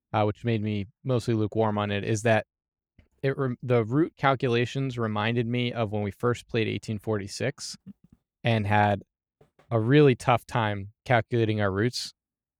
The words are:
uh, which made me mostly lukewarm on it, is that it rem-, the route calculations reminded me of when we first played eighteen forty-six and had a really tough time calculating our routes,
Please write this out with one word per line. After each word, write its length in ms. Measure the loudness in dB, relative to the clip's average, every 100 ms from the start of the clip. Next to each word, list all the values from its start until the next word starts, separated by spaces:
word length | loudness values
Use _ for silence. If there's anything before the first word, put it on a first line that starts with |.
| _
uh, 120 | 0
which 200 | 0 0
made 180 | -2 -2
me 240 | -2 -4 -6 _
mostly 300 | -2 -2 0
lukewarm 420 | 0 0 0 0 0
on 120 | -2
it, 140 | -2
is 180 | -2 0
that 240 | 2 2 0 _ _ _ _ -20 _ _
it 140 | -4 -2
rem-, 220 | -4 -4
the 220 | 0 2
route 280 | 2 0 0 0
calculations 840 | 0 0 0 0 0 -4 -6 -4
reminded 480 | -4 -2 0 0 -2
me 260 | -2 -2
of 200 | -2 -4
when 100 | -2
we 80 | -4
first 340 | -2 -2 -2 -4
played 220 | -2 -2
eighteen 300 | -4 -6 -8
forty-six 800 | -4 -4 -6 -6 -6 -6 -14 -16 -20 -20 _ _ _ _
and 220 | 0 0 2
had 360 | 4 4 2 -4 _ _ _ _ _ _
a 80 | -2
really 360 | 4 6 6
tough 320 | 4 2 0 0
time 420 | -2 -2 -4 -10 -16
calculating 560 | 0 0 2 0 0 0
our 100 | 0
routes, 440 | 0 -2 -2 -12 -16 _ _ _ _